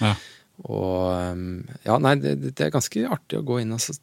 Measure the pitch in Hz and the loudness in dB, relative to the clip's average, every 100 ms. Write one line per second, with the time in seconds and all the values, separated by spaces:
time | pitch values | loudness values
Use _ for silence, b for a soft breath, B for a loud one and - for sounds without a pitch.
0 | 107 101 B B B - - 101 95 92 | 2 2 B B B -14 -6 -2 0 0
1 | 92 90 90 90 92 90 - - 104 117 | 0 0 -2 -4 -6 -8 -10 -6 2 4
2 | 131 143 139 139 135 135 151 147 - 214 | 6 4 2 0 -2 -2 0 0 0 -2
3 | 247 175 - 110 135 123 113 113 - - | -2 -4 -4 -4 -2 -2 -2 -4 -4 -8